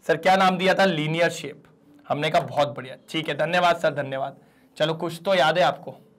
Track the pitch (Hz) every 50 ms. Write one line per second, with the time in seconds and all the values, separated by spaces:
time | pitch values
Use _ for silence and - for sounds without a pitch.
0 | _ - 165 156 - 185 185 190 196 185 185 175 185 185 180 190 196 190 175 151
1 | 151 151 156 165 170 165 165 - - - - - _ - _ _ _ _ - _
2 | _ - - 143 151 160 156 - 139 131 - 143 143 143 131 - 127 131 127 -
3 | _ - - 160 156 - 147 139 151 160 175 180 175 175 170 170 - 160 143 143
4 | 139 135 135 135 135 139 135 - _ _ _ _ _ _ _ - 151 156 165 160
5 | 175 175 165 170 - 196 196 180 165 156 160 180 175 156 139 - - - - -
6 | - _ _